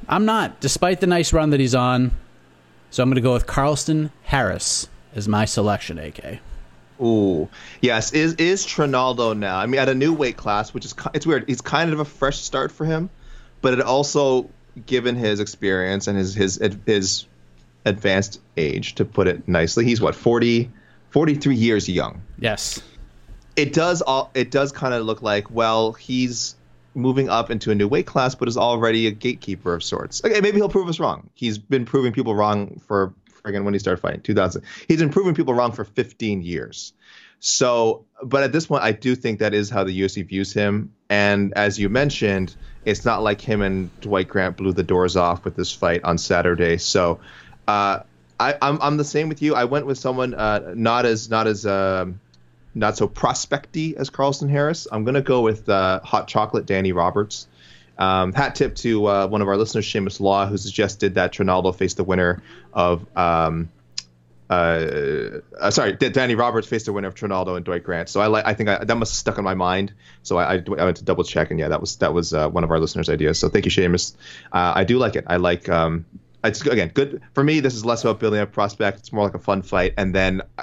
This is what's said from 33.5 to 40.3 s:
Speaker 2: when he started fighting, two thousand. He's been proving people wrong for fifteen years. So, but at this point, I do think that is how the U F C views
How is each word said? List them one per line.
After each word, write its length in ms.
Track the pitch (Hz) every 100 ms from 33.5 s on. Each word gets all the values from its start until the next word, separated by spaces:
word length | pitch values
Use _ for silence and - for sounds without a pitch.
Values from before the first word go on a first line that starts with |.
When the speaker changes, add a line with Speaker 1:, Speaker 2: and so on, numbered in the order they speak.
| 101
Speaker 2:
when 100 | 101
he 60 | 101
started 220 | 101 92
fighting, 200 | - -
two 140 | -
thousand. 280 | 101 104 - - - -
He's 100 | 160
been 120 | 160
proving 240 | 165 190
people 200 | 165 139
wrong 160 | 120 120
for 140 | 117
fifteen 580 | 104 - 123 - 110 101
years. 500 | 85 82 58 - - _ _ - - _
So, 640 | - - 127 120 113 - - -
but 220 | 127 135
at 100 | 143
this 140 | 147 165
point, 160 | 143
I 80 | 107
do 240 | 110 127
think 240 | 127 123 101
that 160 | 107
is 160 | 104 104
how 140 | 104
the 80 | 95
U 140 | 92 95
F 40 |
C 120 | -
views 300 | 85